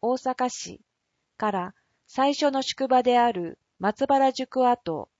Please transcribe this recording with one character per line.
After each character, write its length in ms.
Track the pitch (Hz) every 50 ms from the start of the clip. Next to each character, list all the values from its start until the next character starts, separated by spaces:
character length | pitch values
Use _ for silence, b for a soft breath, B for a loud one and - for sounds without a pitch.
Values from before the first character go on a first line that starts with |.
| -
大 100 | 233 254
阪 380 | 262 - 262 254 - 254 247
市 320 | - - - 175 180 - _ _ _ _ _ _ _ _ _ _ _ _
か 120 | - 214
ら 240 | 196 190 180 185 - _ _ _ _ _ _
最 280 | _ - - 262 277 285
初 160 | - 302 285
の 100 | 269 269
宿 280 | 269 - - - 269 254
場 140 | 254 254 240
で 160 | 247 240 240
あ 140 | 240 240 233
る 260 | 180 175 165 - _ _ _ _ _
松 260 | 180 202 214 - 269
原 300 | 277 277 269 269 262 254
宿 340 | - 262 _ - 262 254 247
跡 400 | 240 - _ 175 160 147 92 _ _ _